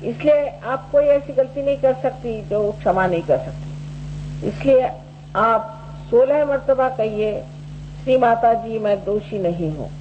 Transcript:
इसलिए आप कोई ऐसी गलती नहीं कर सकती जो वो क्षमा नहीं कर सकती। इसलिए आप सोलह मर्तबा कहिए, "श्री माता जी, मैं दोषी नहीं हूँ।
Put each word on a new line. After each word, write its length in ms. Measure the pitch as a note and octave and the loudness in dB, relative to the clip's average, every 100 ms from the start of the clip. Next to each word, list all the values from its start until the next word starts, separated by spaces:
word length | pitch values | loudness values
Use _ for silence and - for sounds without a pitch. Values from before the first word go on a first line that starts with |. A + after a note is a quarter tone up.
इसलिए 440 | - A#3 D4+ D4 C#4+ | -6 -2 4 4 2
आप 440 | - G#3+ C4 - | -6 -6 -6 0
कोई 120 | C#4+ | 2
ऐसी 300 | D4 C#4+ C#4 | 4 4 2
गलती 300 | B3+ B3+ C#4+ | 0 0 0
नहीं 140 | C#4 C#4 | -2 2
कर 160 | C4 | 2
सकती 560 | B3+ C4 - A#3+ A3 G3+ | 2 -2 -4 -8 -8 -4
जो 140 | G#3 | -2
वो 80 | G#3 | 0
क्षमा 360 | - - F#3 F#3 | -2 0 2 2
नहीं 140 | F3 | 0
कर 160 | - - | 2 0
सकती। 320 | - - - - - - - - - - - | 0 -10 -10 -12 -12 -12 -10 -10 -10 -6 -6
इसलिए 440 | G#3 C4+ C4 C4 - - - - F#3+ | -2 4 4 4 -4 -14 -20 -8 0
आप 480 | A3 A3+ G#3+ - - - - | 4 2 0 -12 -14 -14 2
सोलह 340 | A#3+ C4 D4 C#4+ | 4 6 4 2
मर्तबा 440 | C#4 C4+ C4 C4 | 0 0 2 2
कहिए, 540 | B3+ A3 G#3+ G#3+ G#3 - - - - - - | 0 -2 0 -2 -4 -10 -16 -16 -14 -14 -10
"श्री 140 | - C4 | 2 4
माता 360 | A#3+ A3+ A#3 | 4 4 4
जी, 260 | A3+ A3+ A3+ | 2 0 -2
मैं 240 | G#3 G3 | 0 0
दोषी 360 | - G#3 G#3 G#3 | 0 -2 -2 -2
नहीं 360 | F3+ E3+ D#3+ D3+ | -2 0 -4 -4
हूँ। 140 | A#2 - | -8 -10